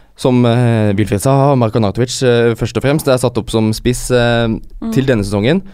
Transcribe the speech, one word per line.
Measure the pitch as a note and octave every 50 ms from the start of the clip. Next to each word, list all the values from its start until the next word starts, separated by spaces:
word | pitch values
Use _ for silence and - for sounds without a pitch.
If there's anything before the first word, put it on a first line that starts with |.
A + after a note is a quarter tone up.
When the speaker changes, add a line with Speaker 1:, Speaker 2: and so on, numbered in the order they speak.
| - _ -
Speaker 1:
Som, | - - C3+ B2 B2 B2
eh, | A#2 A2+ B2 B2 A#2 A#2 A2+ G#2+ G#2 G2
Wilfried | G2 G#2+ G#2 G#2 G2
sa, | - C3+ C3+ C#3 C3+ C#3+ C#3+
Marko | B2+ A#2+ A2 A2 B2
Arnautovic, | A2 G2 F#2+ A2 B2 B2+ - -
eh, | C3 B2 A#2+ A#2 A#2 A#2+ A2+
først | - B2 G#2+ - A2
og | -
fremst, | C#3 C#3+ D#3+ -
det | C#3
er | B2+ B2+
satt | - A#2+ B2
opp | A2+ - -
som | - A2+ A2 A2 G#2+
spiss, | - - B2 B2 - - -
eh, | B2 A#2+ A#2+ A#2+ A#2 A#2 A#2
Speaker 2:
Mm. | A2+ A2+ - - - - - - A3+ A3
Speaker 1:
til | C#3+ B2
denne | C3+ B2+ G#2+
sesongen. | G2 G2 G#2 G2+ G2+ B2 E3 G3 - -